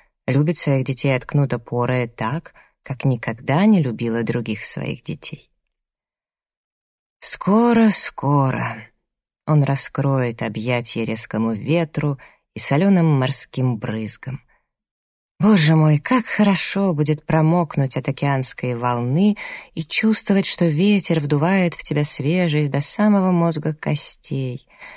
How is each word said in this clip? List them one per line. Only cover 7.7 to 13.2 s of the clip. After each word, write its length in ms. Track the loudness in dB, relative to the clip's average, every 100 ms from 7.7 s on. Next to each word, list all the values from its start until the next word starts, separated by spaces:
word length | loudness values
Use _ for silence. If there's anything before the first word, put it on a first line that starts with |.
| 6 4
скоро», 1000 | 2 -2 -4 0 2 2 0 -6 -8 -16 _ _ _ _ _ 0
он 140 | 2
раскроет 760 | 2 0 -4 -4 -2 0 -2 -4
объятия 640 | -6 -6 -4 -4 -4 -4
резкому 480 | -4 -4 -4 -4 -2
ветру 640 | -4 -2 -2 -2 -2 -4 -4 -10 _ _
и 60 | -8
соленым 460 | -2 2 4 4 4
морским 720 | 2